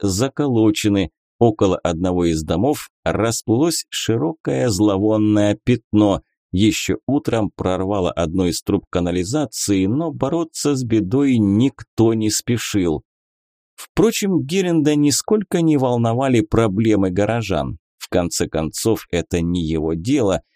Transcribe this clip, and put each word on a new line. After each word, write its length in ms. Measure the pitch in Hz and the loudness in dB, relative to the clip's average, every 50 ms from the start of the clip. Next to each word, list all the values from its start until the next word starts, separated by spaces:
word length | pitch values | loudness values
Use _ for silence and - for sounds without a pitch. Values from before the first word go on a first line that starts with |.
заколочены. 1120 | - 98 90 98 127 139 - - 147 139 120 110 110 107 107 - - 107 101 98 92 - - _ _ _ _ _ | -4 -2 -2 0 -2 -2 -2 -4 -2 0 2 2 4 2 2 2 0 0 0 0 0 -2 -6 _ _ _ _ _
Около 380 | 117 117 110 - 107 95 90 - | 2 2 4 2 2 2 2 0
одного 480 | - 85 85 80 92 92 92 90 87 | 0 -2 -2 0 -2 0 0 2 2
из 180 | 85 80 78 78 | 0 0 -2 -2
домов 460 | 80 85 87 110 143 147 - - - _ _ _ | -2 -2 0 0 0 0 -2 -6 -14 _ _ _
расплылось 800 | 82 85 87 107 117 117 - - 117 110 123 160 170 160 - - - | -4 -2 0 0 -2 -2 -4 -2 0 2 2 2 0 0 -4 -8 -8
широкое 760 | - - - - 113 120 147 165 160 - - 143 139 131 131 120 | -8 -6 -2 -2 0 0 -2 -4 -4 -6 -6 -4 -2 -2 0 0
зловонное 920 | 101 92 104 104 98 95 104 107 107 110 107 107 104 104 104 104 104 - _ | 0 2 2 2 2 2 2 2 2 2 2 2 2 2 2 2 0 0 _
пятно. 600 | 120 123 120 - _ - 107 107 101 90 - - _ _ _ _ _ | 0 0 0 -2 _ 2 4 4 4 2 0 -4 _ _ _ _ _
Еще 460 | - 92 107 107 104 - - - 92 - - - | 0 2 2 2 2 0 -2 -4 -4 -4 -2 -2
утром 420 | 135 147 - - 117 113 104 85 - | -2 -2 -2 -2 -2 -2 -2 -4 -4
прорвало 560 | - - 92 92 90 95 95 104 98 90 82 | -4 -4 -4 -2 -2 -2 -2 -2 -2 -2 -2
одну 360 | - - 85 78 87 92 92 85 | -2 -2 -4 -2 0 0 0 0
из 140 | 78 - | -2 -2
труб 220 | - - 98 87 - _ | -2 -2 -2 -2 -2 _
канализации, 960 | - 90 87 87 87 90 87 98 131 156 147 123 - - - - 101 95 95 | -4 -2 -2 0 -2 -2 -2 -2 -2 -4 -4 -4 -6 -6 -2 0 0 0 2
но 260 | 95 120 147 170 160 | 0 0 -2 -2 -4
бороться 640 | 135 123 131 139 165 170 165 - - - - 147 143 | -4 -4 -4 -2 -2 -2 -4 -6 -8 -4 -2 -2 -2
с 80 | 131 127 | -2 -2
бедой 540 | 110 113 107 90 92 123 139 143 135 127 113 | 0 0 0 0 0 0 0 2 2 2 2
никто 760 | 104 98 98 110 127 135 - - - - _ - 110 113 113 | 2 4 4 2 2 0 -2 -6 -14 -8 _ 2 2 2 2
не 160 | 113 110 107 | 2 0 -2
спешил. 720 | - - - - 123 117 - - - 101 90 82 78 69 - _ _ _ _ _ _ _ _ _ _ _ _ _ _ | -2 -4 -4 -4 -4 -4 -4 -4 -2 -2 0 0 -2 -4 -6 _ _ _ _ _ _ _ _ _ _ _ _ _ _
Впрочем, 680 | - - - _ - 190 233 220 - 208 196 185 147 131 | -20 -20 -6 _ 2 2 2 2 0 -2 0 0 0 -2
Геренда 500 | 135 175 196 185 175 165 160 139 151 151 | -2 -2 -2 0 2 0 2 2 2 2
нисколько 640 | 147 147 147 135 - - - 214 214 190 - - 175 | 2 2 2 0 -2 0 0 -2 -2 0 -2 -2 0
не 160 | 165 160 151 135 | 2 2 2 2
волновали 640 | 131 123 123 120 117 113 113 123 139 135 123 113 | 2 0 0 0 0 0 0 0 0 2 2 2
проблемы 720 | 107 - - 117 117 104 92 107 110 113 107 98 95 92 | 2 2 2 2 2 2 0 0 2 2 2 2 0 0
горожан. 640 | 90 98 104 104 113 117 107 98 92 76 69 62 78 - _ _ _ _ | 0 0 0 0 0 -2 -2 -2 -4 -4 -4 -6 -8 -12 _ _ _ _
В 120 | - - | -12 -4
конце 400 | - 90 87 82 - - 87 78 | -2 -2 -2 -2 -4 -4 -6 -4
концов, 580 | - 80 80 76 - - - 113 107 - - - | -2 -4 -4 -4 -6 -2 0 0 0 0 -2 -4
это 300 | - 85 82 - - 87 | -4 -4 -4 -2 -2 -2
не 240 | 82 85 90 90 82 | -2 0 -2 -2 -2
его 300 | 78 80 78 78 80 85 | -2 -2 -2 -2 -2 -4
дело. 480 | 82 85 117 147 143 113 98 87 78 - _ _ | -4 -2 -2 0 0 0 0 -2 -2 -4 _ _